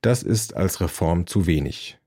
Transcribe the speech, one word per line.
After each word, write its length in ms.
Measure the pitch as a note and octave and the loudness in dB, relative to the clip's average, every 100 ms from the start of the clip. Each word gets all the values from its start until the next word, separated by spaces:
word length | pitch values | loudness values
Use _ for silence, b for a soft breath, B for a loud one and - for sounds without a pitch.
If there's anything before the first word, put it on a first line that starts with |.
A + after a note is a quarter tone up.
Das 200 | A2+ B2 | 4 2
ist 340 | - A2 - - | 2 0 -2 -2
als 240 | F#2 - | -2 0
Reform 460 | F2 - D#2+ E2+ F2+ | -4 0 0 0 0
zu 220 | G#2 F2 | 0 2
wenig. 500 | D#2 C#2 - - - | 2 0 -6 -14 -18